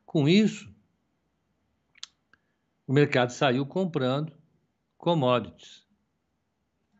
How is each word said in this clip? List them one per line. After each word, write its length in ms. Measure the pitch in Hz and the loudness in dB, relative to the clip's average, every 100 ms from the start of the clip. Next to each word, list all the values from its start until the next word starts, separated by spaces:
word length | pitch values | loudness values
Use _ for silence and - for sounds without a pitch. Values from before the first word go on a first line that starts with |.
| - | -6
Com 240 | 165 139 | 0 4
isso, 420 | 196 220 - - - _ _ _ _ _ _ _ _ _ _ _ _ - _ _ _ _ _ _ _ - | 4 2 -2 -14 -20 _ _ _ _ _ _ _ _ _ _ _ _ -20 _ _ _ _ _ _ _ -2
o 60 | |
mercado 380 | 135 143 143 123 | 2 2 2 0
saiu 340 | - 143 123 143 | 0 0 0 -2
comprando 680 | 185 190 160 127 135 156 - _ _ _ _ _ _ | -4 -4 -2 -2 -2 -6 -12 _ _ _ _ _ _
commodities. 840 | 170 170 127 123 95 - - - _ _ _ _ _ _ _ _ _ _ _ | -2 0 2 0 -2 -14 -20 -20 _ _ _ _ _ _ _ _ _ _ _